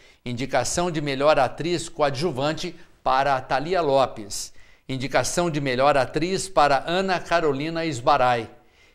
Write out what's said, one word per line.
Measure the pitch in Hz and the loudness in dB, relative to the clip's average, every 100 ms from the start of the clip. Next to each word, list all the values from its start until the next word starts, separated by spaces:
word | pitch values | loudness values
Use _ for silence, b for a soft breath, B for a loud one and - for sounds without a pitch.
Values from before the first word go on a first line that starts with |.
| B B | B B
indicação | 123 117 - 135 120 175 180 | -10 -6 -2 0 0 0 -2
de | 160 | -2
melhor | 147 135 143 151 | -4 2 4 6
atriz | 123 - 156 170 - | 2 0 -4 -4 -4
coadjuvante | - 143 131 175 127 143 156 180 139 B _ | -2 -2 0 -4 -2 -2 -2 -6 -10 B _
para | 127 131 139 135 | 0 2 2 0
Thalia | 127 135 156 180 | 0 -4 0 0
Lopes, | 156 135 123 - 101 - - b b b - | 2 2 2 -2 -12 -10 -12 b b b -10
indicação | 131 139 147 127 - 175 | -6 -2 0 0 0 -2
de | 151 | 0
melhor | 139 123 143 143 | -2 2 4 4
atriz | 123 156 170 190 - | 0 -2 -2 -4 -2
para | - 143 139 - | 2 4 2 0
Ana | 180 190 175 | -2 0 -2
Carolina | - 170 156 135 156 165 | 0 0 2 0 -4 -4
Esbarai, | 165 127 135 143 123 120 110 - b b b | -4 -2 2 4 4 2 -2 -14 b b b